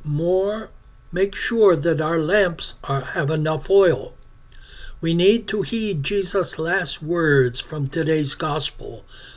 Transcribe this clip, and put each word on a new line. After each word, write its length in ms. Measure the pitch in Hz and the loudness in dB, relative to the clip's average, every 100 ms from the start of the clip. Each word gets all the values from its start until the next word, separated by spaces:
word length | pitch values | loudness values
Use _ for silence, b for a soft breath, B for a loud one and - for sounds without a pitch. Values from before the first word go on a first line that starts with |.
more, 640 | 151 147 170 185 196 220 214 - - - - | -4 -2 0 0 0 -4 -8 -16 -20 -20 -8
make 240 | 175 196 | -2 -2
sure 400 | - - 233 202 | -2 -2 4 6
that 280 | 156 165 151 | 6 2 0
our 160 | 156 165 | 0 0
lamps 560 | 151 208 180 160 - - | 2 2 2 -2 -12 -10
are, 160 | - 139 | -4 -4
have 300 | - 180 143 | -4 -4 -2
enough 400 | 156 156 151 - | 0 -2 -2 2
oil. 420 | 196 185 139 - - - - - B B B B B | 6 6 4 -4 -14 -20 -20 -20 B B B B B
We 140 | 165 | -2
need 340 | 170 190 226 - | 2 4 4 0
to 140 | 214 | -4
heed 400 | 147 226 214 160 | -2 -2 -2 -4
Jesus' 560 | 139 202 185 202 170 - | -2 -2 0 -2 -2 -4
last 440 | 165 190 160 - | -2 -2 -2 -6
words 580 | 156 170 156 139 123 120 | -4 0 4 4 4 0
from 280 | - 156 135 | -8 -6 -4
today's 460 | 170 156 156 139 | -2 0 0 0
gospel. 720 | - 160 160 - - - - B B B | -4 -4 -4 -6 -10 -12 -14 B B B